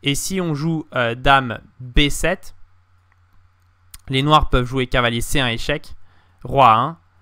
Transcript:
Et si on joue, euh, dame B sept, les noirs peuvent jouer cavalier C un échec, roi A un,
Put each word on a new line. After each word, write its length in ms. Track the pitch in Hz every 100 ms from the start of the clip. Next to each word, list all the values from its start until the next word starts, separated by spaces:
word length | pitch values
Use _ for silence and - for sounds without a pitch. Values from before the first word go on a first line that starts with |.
Et 120 | 143
si 280 | 135 - 190
on 120 | 175
joue, 320 | 143 160 160 -
euh, 200 | 127 117
dame 460 | 117 131 135 127 107 - _
B 300 | 127 123 143
sept, 440 | - 160 190 - - - _ _ _ _ _ _ - _ _ _ _ _ - -
les 140 | 131
noirs 280 | 143 151 -
peuvent 160 | 135 123
jouer 200 | 131 127
cavalier 360 | 135 120 117
C 180 | - 151
un 80 | 127
échec, 460 | 113 - 151 - - - _ _ _
roi 240 | 123 135 123
A 80 | 110
un, 220 | 135 170 _ _